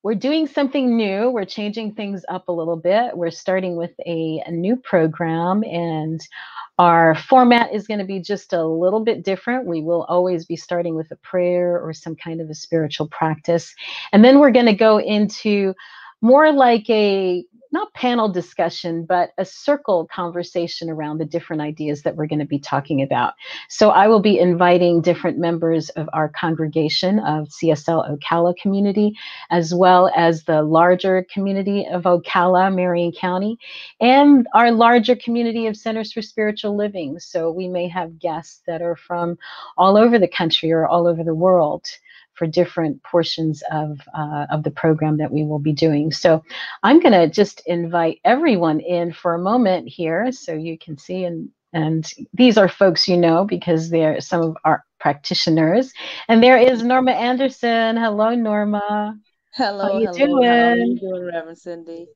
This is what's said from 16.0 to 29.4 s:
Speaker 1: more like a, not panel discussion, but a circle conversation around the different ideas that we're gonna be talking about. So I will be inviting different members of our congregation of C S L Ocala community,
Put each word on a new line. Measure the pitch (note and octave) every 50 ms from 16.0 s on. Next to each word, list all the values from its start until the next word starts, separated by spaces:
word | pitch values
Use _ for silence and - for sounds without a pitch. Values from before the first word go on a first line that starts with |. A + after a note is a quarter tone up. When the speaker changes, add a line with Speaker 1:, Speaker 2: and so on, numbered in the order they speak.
| - - _ _
Speaker 1:
more | A3 A#3 C4 C#4+ D#4 D#4
like | D4 C#4 C4 A#3+ A#3 A3+ G#3+ -
a, | A3+ G#3+ G#3 G3+ G3 G3 F#3+ F#3 F3+ F3+ F3 _ _ _ _ _
not | D4 F4 G#4+ - _
panel | - - B3 A#3+ A#3+ A3 G#3+
discussion, | F3+ F3+ E3+ - _ - E3+ E3 E3 - - F3 E3 E3+ E3
but | D#3+ F3+ F3+ E3+ - _ -
a | F#3+
circle | F#3 - - - - D4 C#4+ D4 - G3 E3+ D#3+ -
conversation | - - F3+ E3+ E3+ F3 F3 - - F#3 E3+ E3 - - E3+ E3
around | D#3+ D#3 D3+ D3+ D3+ D#3
the | D#3+
different | D3 E3 E3+ D#3+ - E3 D#3
ideas | D3+ D3+ D#3 - D3+ D3+ D3 C#3+
that | _ D#3+ -
we're | D#3+ D3+
gonna | D#3 D#3 D3+ C#3+
be | C#3+ D3 C#3+
talking | C#3+ - C#3 C#3 C#3 - D#3 C3+
about. | C3+ C3+ C#3 B2 A#2+ - - _ - - - - - _
So | - - A3 G#3+
I | - F3+ G3 G#3+
will | A3+ G#3+
be | - G#3+ G3+ -
inviting | F3+ F3+ F3 E3+ F3+ F3+ F3 F3+ F3+ F3 F3 E3+
different | D#3+ F3+ E3+ - - F3 - -
members | E3+ E3+ E3+ E3 E3+ E3 E3 D#3+ D#3 D3+
of | - E3 D3+ D#3
our | - D#3 D#3 D3+
congregation | D#3 - - E3 E3 D#3 D#3+ D#3 D3+ D#3+ D3+ D#3 D#3+ - - F#3 G3+ G#3+
of | - D3 D3+ D#3 D3+ D3
C | - - - D#3+
S | D3+ D#3 - -
L | E3 D#3+ - -
Ocala | D3 C#3+ - - E3 E3+ E3+ F3 F3
community, | - - G3+ G3 G3 G3+ G3+ G3 G#3+ G#3 G#3 G#3 - - - - -